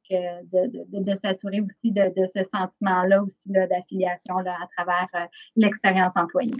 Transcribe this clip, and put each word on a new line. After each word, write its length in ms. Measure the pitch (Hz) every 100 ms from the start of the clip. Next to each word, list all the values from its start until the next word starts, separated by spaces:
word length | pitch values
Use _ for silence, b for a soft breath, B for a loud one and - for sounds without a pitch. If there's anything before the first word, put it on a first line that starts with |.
| -
euh, 60 | 185 180 175 175
de, 220 | 185 208
de, 260 | 180 180 196
de, 140 | 190
de 40 | 196
s'assurer 420 | 196 190 202 202
aussi 320 | 196 - 233
de, 120 | 202 190 190
de 80 | 185
ce 80 | 196 185
sentiment-là 680 | 190 185 - 196 185 185 196
aussi, 140 | 202 - 196
là, 160 | 190 180
d'affiliation, 720 | 180 - 190 180 180 - 185
là, 180 | 185 175
à 40 | 180
travers, 340 | - 175 180 185
euh, 120 | 175 170 B B 226
l'expérience 560 | 208 - 196 185 180 180
employée. 360 | 170 180 -